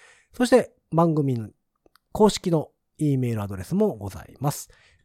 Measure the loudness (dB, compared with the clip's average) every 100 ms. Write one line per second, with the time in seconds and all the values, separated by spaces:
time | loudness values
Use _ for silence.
0 | -20 _ _ -4 4 4 4 _ _ 2
1 | 2 2 0 -2 -6 -14 _ _ _ _
2 | _ 2 2 2 -2 -2 -2 _ _ -4
3 | -2 0 -2 -4 -6 -8 -6 -2 -2 -2
4 | -10 -12 -16 -6 -6 -6 -10 -20 _ _